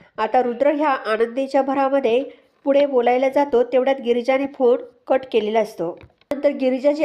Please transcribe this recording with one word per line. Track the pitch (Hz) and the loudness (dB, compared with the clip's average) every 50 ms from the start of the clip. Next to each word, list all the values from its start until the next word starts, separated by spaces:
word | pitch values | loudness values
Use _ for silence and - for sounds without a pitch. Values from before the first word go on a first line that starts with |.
| - _ _ - | -20 _ _ -6
आता | 214 220 - 254 | -4 0 0 0
रुद्र | 247 240 240 233 269 285 | 0 0 0 0 0 0
ह्या | 311 285 311 294 262 - - | 2 2 0 0 0 -2 -2
आनंदीच्या | 208 220 214 226 226 233 262 269 262 - 269 | -2 -2 0 -2 -2 -2 -4 -4 -2 0 0
भरामध्ये | 262 277 269 277 269 262 277 277 262 226 226 247 277 - - - _ _ _ _ - | 0 0 0 0 0 0 0 0 0 0 0 0 -2 -4 -10 -20 _ _ _ _ -2
पुढे | 285 277 277 285 | 0 2 2 2
बोलायला | 277 269 247 233 247 247 254 262 262 | 2 2 2 2 2 2 2 0 0
जातो, | 269 294 285 285 269 233 | 2 0 0 2 2 0
तेवढ्यात | 247 240 269 254 254 269 269 277 | 0 2 0 0 2 0 -2 0
गिरिजाने | 226 233 240 247 233 262 262 269 277 277 - | 0 -2 -2 0 0 0 0 0 -2 -4 -2
फोन | - 262 240 240 233 - - - _ _ | 0 2 2 2 2 -2 -8 -20 _ _
कट | - 262 262 262 - | -2 -2 -2 0 -2
केलेला | - 220 214 208 220 226 | -2 -2 0 0 0 0
असतो. | 214 214 - - 170 170 - - - - _ _ _ - 285 | -2 -2 -4 -8 -8 -8 -8 -10 -16 -20 _ _ _ -10 -4
नंतर | 262 294 285 | -2 0 0
गिरिजा | 285 - 262 254 254 262 247 294 | 0 0 0 0 0 0 2 0
जी | 294 302 | 0 0